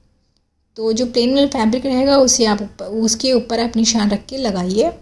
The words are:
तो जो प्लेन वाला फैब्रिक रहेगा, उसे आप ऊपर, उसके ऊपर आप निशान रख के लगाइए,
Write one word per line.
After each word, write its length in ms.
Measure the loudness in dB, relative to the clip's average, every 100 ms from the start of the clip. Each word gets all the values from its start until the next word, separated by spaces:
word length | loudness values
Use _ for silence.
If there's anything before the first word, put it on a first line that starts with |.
| _ _ _ _ _ _ _ -6
तो 160 | -2
जो 140 | 0 0
प्लेन 280 | 0 2
वाला 120 | 2 2
फैब्रिक 400 | 0 0 0 0
रहेगा, 300 | 0 4 4
उसे 280 | 4 4
आप 180 | 2 0
ऊपर, 220 | -4 -10
उसके 480 | -8 -2 -2 0 0
ऊपर 280 | 0 0 -2
आप 120 | -2 0
निशान 340 | 0 2 0
रख 160 | -2 -4
के 100 | -6
लगाइए, 540 | -4 -2 -2 0 0 -4